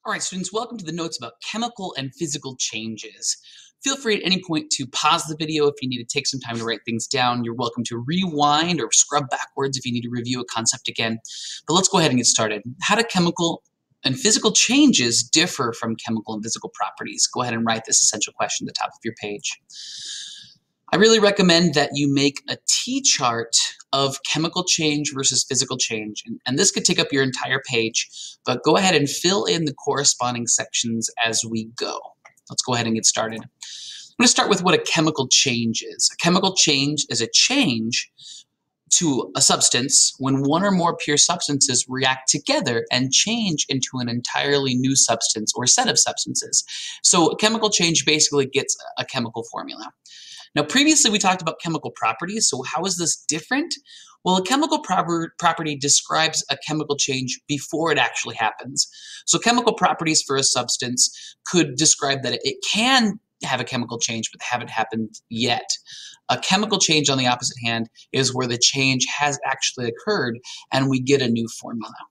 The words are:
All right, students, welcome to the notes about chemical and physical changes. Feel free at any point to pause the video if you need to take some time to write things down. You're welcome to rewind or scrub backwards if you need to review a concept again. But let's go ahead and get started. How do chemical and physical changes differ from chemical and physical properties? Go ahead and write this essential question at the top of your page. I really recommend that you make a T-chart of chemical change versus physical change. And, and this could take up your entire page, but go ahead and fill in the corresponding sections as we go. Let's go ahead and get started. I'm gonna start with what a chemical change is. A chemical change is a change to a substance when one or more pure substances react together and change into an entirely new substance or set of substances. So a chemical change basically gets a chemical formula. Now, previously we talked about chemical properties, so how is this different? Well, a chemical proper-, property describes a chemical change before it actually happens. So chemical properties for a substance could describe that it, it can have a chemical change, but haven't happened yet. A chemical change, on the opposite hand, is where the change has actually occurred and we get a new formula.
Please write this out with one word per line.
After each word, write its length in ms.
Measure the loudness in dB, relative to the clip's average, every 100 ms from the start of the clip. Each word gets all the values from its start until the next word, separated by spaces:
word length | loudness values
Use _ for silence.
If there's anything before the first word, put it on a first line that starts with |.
| -6
All 60 |
right, 100 | -6
students, 300 | -6 -6 -4
welcome 240 | -6 -6 -10
to 80 |
the 80 | -10
notes 240 | -8 -8 -8
about 240 | -12 _
chemical 540 | -10 -6 -6 -6 -10 -8
and 180 | -10
physical 420 | -6 -6 -6 -8 -6
changes. 800 | -6 -6 -8 -10 -14 -8 -6 -6 -10 -20 -20 _
Feel 140 | -4 -2
free 200 | 0 0
at 60 |
any 200 | 2 -2
point 260 | 0 -4 -2
to 140 | -6 -4
pause 360 | -2 2 2
the 100 | 0
video 320 | -6 -4 2 2
if 100 | 2
you 80 | -6
need 80 | -6
to 80 |
take 220 | -4 -4 -2
some 140 | -6
time 180 | -6 -6
to 60 |
write 160 | -4 -6
things 220 | -4 -6 -2
down. 360 | 0 2 0
You're 120 | -4
welcome 300 | -4 -4 -4
to 120 | -6 -6
rewind 880 | -2 -2 0 2 4 4 2 0
or 100 | 2
scrub 380 | 2 4 0 0
backwards 480 | -6 -6 -4 -4 -2
if 80 | -4
you 60 |
need 100 | -4
to 80 | -4
review 320 | -6 -4 -4
a 20 |
concept 440 | -4 -2 -2 -2 -6
again. 320 | -4 -2 -4 -8 -14 -12 -12 2
But 60 |
let's 160 | 2 4
go 80 | 4
ahead 140 | 4
and 80 | 4
get 80 | 2
started. 360 | 2 0 -2 -8 -8
How 140 | 0 2
do 60 |
chemical 580 | 2 2 2 2 -2 -2 _ _ _ _
and 160 | -4 0
physical 320 | 2 4 4
changes 720 | 2 4 6 6 6 2 0
differ 500 | 2 2 2 0 -4
from 240 | -2 -6 -6
chemical 380 | -4 -6 -4
and 80 | -8
physical 280 | -6 -8 -10
properties? 520 | -6 -8 -6 -12 -2 -2
Go 140 | 0
ahead 140 | -2
and 100 | -2
write 220 | 0 -2 0
this 160 | 2
essential 320 | 2 0 -6
question 340 | -4 -4 -4 -6
at 60 |
the 40 | -6
top 120 | -8
of 80 | -6
your 100 | -10
page. 440 | -8 -10 -8 -10 -10 _ -18 -16 -14 -12 -12 -14 -16 -20 _ _ _ -2
I 40 | 4
really 220 | 6 8
recommend 560 | 6 6 6 6 6
that 160 | 4 0
you 180 | 0 2
make 300 | 4 2 0 -12
a 100 | -8 -2
T-chart 880 | -2 0 0 2 2 2 0 0 0 0 -6 -4
of 300 | 0 0 -2
chemical 400 | -4 -2 -2 -2
change 480 | -2 0 2 0 -2
versus 300 | -2 0 0 0
physical 280 | -2 -2 -2
change. 460 | -2 -4 -6 -10 -12
And, 140 | -8 -2
and 120 | 2
this 120 | 2
could 140 | 4
take 140 | 2 2
up 100 | 2
your 120 | 2
entire 380 | 2 0 -2 -2 0
page, 420 | 0 0 -2 -6 -12 -16 -10
but 180 | -4 0
go 140 | 4 4
ahead 180 | 4
and 140 | 4 2
fill 360 | 2 2 2
in 200 | 2 0
the 80 | 0
corresponding 760 | -4 -4 0 0 0 -2 -2 0
sections 600 | -2 -2 -4 -2 -2 -4 -2
as 200 | 0 0 -4
we 220 | -6 -6 -8
go. 220 | -6 -8 -12 _ -20 _ _
Let's 120 | -8
go 120 | -2
ahead 120 | -2 0
and 80 |
get 120 | 2 2
started. 340 | 2 -2 -6
I'm 760 | -12 _ -18 -16 -16 -16 -18 2
gonna 80 | 4
start 220 | 4 2
with 120 | 2
what 120 | 4
a 80 | 2
chemical 440 | 2 2 2 0 2
change 560 | 2 2 0 -2 -4
is. 280 | -8 -2 -2
A 40 | 0
chemical 380 | 2 4 2
change 520 | 2 4 4 2 -2 -2
is 120 | -2
a 80 | 0
change 800 | 2 2 2 2 2 -2 -4 -6 _ -20 -20 -20 _ _ _ _
to 420 | 2 2 0 -2 0
a 40 |
substance 720 | 2 4 4 2 2 4 2 0
when 240 | 0 0
one 220 | 2 2
or 60 | 2
more 260 | 2 2 -2
pure 200 | 0 2
substances 720 | 2 0 -2 0 2 0 -2
react 400 | 0 0 0 -2
together 560 | -2 0 0 0 -2 0
and 180 | 0 2
change 540 | 2 2 0 0 -2 -2
into 300 | -2 -4 -6
an 80 | -4
entirely 680 | -4 -4 -2 2 2 2
new 200 | 0 2
substance 580 | 2 2 2 0 -2 -2 0
or 100 | 2
set 220 | 4 4
of 100 | 2
substances. 680 | 2 -2 -4 -4 -2 -4 -2 -10 -10 0
So 260 | 4 6 4
a 80 | 4
chemical 340 | 2 2 0
change 340 | 2 2 2
basically 420 | 2 2 4 2 2
gets 300 | 0 -2 -6 -6 -10
a 60 |
chemical 400 | -6 -4 -4 -6
formula. 460 | -8 -10 -10 -12 -16 _ -20 -20 -20 -20 -6 -4
Now, 60 |
previously 480 | 0 2 4 4 4
we 80 | 4
talked 240 | 2 2
about 180 | -2 -6
chemical 300 | -6 -4 -6
properties, 580 | -2 -2 -2 -6 0 0
so 140 | 0
how 220 | -4 -4
is 120 | -4 -2
this 200 | -2 -2
different? 580 | -4 -6 -2 -2 -2 -8 _ -20 -20 _
Well, 120 | 2 2
a 80 |
chemical 340 | 2 2 2 -2
proper-, 560 | 0 -2 0 -2 -4 0
property 380 | 0 0 -4
describes 680 | -4 2 0 2 0 0 -2 -4
a 80 | -8
chemical 320 | -4 -4 -2 -2
change 440 | -2 -2 -4 -8 -6
before 420 | -6 -4 -2 0
it 80 | 2
actually 380 | 2 0 -8 -2
happens. 520 | -2 -2 -8 -4 -4 -6 -18 -12 0
So 140 | 2
chemical 320 | 4 4 2
properties 500 | 2 0 2 2 0
for 140 | 0 0
a 80 |
substance 920 | 2 0 -2 -4 -2 0 0 -2 -18 -14
could 300 | 0 2 2
describe 480 | 2 2 2 0 0
that 120 | -2
it, 60 | -2
it 200 | -4 -4 -2
can 480 | 0 4 4 2 -2 _ _
have 180 | -4 -2
a 40 |
chemical 340 | -2 -4 -4 -4
change, 320 | -4 -4 -8
but 120 | -10
haven't 280 | -6 -4 -4
happened 460 | -4 -2 -2 -6 -8 _
yet. 400 | -2 0 0 -4 -8 -8 -18 -18 -20 -4
A 100 | -2
chemical 400 | 2 0 2 0
change, 320 | 4 4 4
on 80 | 2
the 80 | 2
opposite 320 | 0 -2 -4
hand, 260 | -4 -2 -4 -12 -6
is 200 | -2 0
where 140 | 0 -2
the 100 | 2
change 500 | 2 2 2 2 -2
has 280 | 0 -2 -2
actually 440 | -4 -2 -4 -2 -6
occurred 500 | -4 -2 0 0 -4 -12 -18 -2
and 160 | 0 2
we 120 | 0
get 200 | 4 2
a 60 | 4
new 220 | 0 -2
formula. 480 | -8 -10 -10 -10 -16 -20